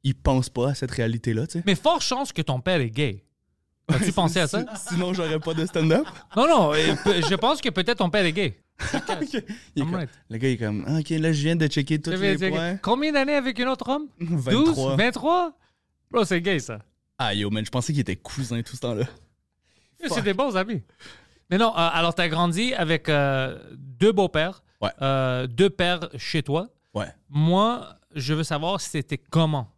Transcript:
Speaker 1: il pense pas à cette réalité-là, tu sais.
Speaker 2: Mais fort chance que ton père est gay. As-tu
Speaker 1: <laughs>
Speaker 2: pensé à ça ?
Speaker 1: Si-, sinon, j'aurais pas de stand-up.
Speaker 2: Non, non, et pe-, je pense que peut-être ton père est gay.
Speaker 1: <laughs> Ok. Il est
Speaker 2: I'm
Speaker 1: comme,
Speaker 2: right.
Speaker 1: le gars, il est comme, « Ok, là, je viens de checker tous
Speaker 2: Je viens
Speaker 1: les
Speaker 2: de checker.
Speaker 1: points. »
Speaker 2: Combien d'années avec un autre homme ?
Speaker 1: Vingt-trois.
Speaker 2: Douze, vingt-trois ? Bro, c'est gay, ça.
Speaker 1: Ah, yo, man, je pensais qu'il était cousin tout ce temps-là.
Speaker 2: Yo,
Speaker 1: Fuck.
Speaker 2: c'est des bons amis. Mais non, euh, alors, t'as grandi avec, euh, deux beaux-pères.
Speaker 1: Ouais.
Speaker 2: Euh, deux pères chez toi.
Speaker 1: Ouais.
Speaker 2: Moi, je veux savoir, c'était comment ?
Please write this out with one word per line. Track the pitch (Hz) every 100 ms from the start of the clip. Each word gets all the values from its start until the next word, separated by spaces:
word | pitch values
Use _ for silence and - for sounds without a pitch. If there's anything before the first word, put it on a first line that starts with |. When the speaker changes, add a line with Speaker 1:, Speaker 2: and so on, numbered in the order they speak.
Speaker 1:
il | 135 131
pense | - 131 123
pas | - 131
à | 139
cette | 127
réalité-là, | - 113 117 120 110 156
tu | 170
sais. | 185
Speaker 2:
Mais | 180
fort | 302 339
chance | - 254 277
que | -
ton | 156 127
père | 185 180
est | 120
gay. | 110 147 98 _ _ _ _ _ _ -
As-tu | 131 185
Speaker 1:
<laughs> |
Speaker 2:
pensé | - 170 175
à | 156
ça ? | - - 214
Speaker 1:
Si-, | -
sinon, | 175 180 185
j'aurais | 160 156
pas | 156 160
de | 160
stand-up. | 170 160 160 311 - - 202
Speaker 2:
Non, | 285
non, | 302 160 151
et | 160 151
pe-, | 190 175 156
je | 190
pense | 226 311
que | 254
peut-être | 185 185 240
ton | 185
père | 208
est | 180
gay. | 160 175 95 _ _
Speaker 1:
<laughs> | -
Ok. | - - 370 294
Il | 254
est | - 220 - -
Speaker 2:
I'm | 147
Speaker 1:
comme, | 180
Speaker 2:
right. | 143 - _
Speaker 1:
le | 113
gars, | 131
il |
est | 113
comme, « | 110 104 92 160
Ok, | 151
là, | 160 160
je | 151
viens | 147 170
de | 156
checker | - 139 156
tous | 165
Speaker 2:
Je | 185
viens | 196
Speaker 1:
les | 170
Speaker 2:
de |
checker. | 190 175
Speaker 1:
points. » | 170 196
Speaker 2:
Combien | - 247 302
d'années | 294 269 294
avec | 254 220
un | 247
autre | 262 240
homme ? | 285 302 _
Speaker 1:
Vingt-trois. | 170 170 127 220 320 311 135
Speaker 2:
Douze, | 135
vingt-trois ? | 233 240 269 359 339 - _ _ _ _ _
Bro, | 240
c'est | 202 175
gay, | 175 170
ça. | 123 110 - _ _ -
Speaker 1:
Ah, | 120
yo, | 101 104
man, | 110 107
je |
pensais | 127 123
qu'il | 143
était | 113 90
cousin | - - 120 117
tout | 117 131
ce |
temps-là. | 123 107 123 - _ _ _ _ _ _ _ _
Speaker 2:
Yo, | 320
Speaker 1:
Fuck. | 233
Speaker 2:
c'est |
des | 202
bons | 196 277 190
amis. | 202 196 - _ - - _ _ _
Mais | 185
non, | 226
euh, | 165 165
alors, | 165 170
t'as | 165 175
grandi | 160 175 170 247 208
avec, | 160 160 -
euh, | 147 139 135 131 - - 135
deux | 135 123 202
beaux-pères. | 196 185 156 165 190 _ _
Speaker 1:
Ouais. | 104 -
Speaker 2:
Euh, | 135 135 131 127 127
deux | 117 190
pères | - 175 180 165 131
chez | - 160
toi. | 139 151 214 _ _
Speaker 1:
Ouais. | 104 90 - _
Speaker 2:
Moi, | 143 156 185 220 240 - - _ 151
je | 127 156
veux |
savoir, | 160 147 160 196
c'était | - 156 131 143
comment ? | _ 160 160 151 113